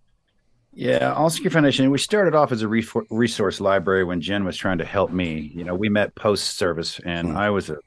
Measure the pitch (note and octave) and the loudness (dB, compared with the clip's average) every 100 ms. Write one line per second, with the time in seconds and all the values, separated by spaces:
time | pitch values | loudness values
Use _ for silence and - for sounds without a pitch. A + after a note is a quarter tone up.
0 | _ _ _ _ _ _ _ - A#2+ B2+ | _ _ _ _ _ _ _ -6 0 0
1 | C3 C3+ E3 - G3+ E3 C#3+ - C3+ C#3 | 0 2 0 2 0 4 4 4 2 2
2 | - G#3+ F3+ D3+ C3+ A#2 A2 A2+ A2 A#2 | 0 2 4 4 2 0 0 0 0 -4
3 | A2 A2+ A#2 - F#2+ - G2 G2 F2+ F#2+ | -4 0 0 2 -2 0 2 2 2 2
4 | F2+ F2 D#2 G2+ F#2 - G2 F2+ D#2 G2 | 2 -2 -2 -2 -2 -2 -2 -2 -2 -2
5 | F#2 F2+ E2+ D#2 D2+ E2+ F2 F2+ G#2+ G#2 | -2 -2 -2 -4 -8 -10 -6 -4 0 0
6 | G2 - G#2+ G2 - - F2+ D#2+ D#2+ - | 0 0 0 0 -2 -2 -2 -2 -6 -8
7 | F2 E2+ E2+ E2 G#2 G2 D#2+ D2 | -6 -4 -4 -2 0 -2 -4 -10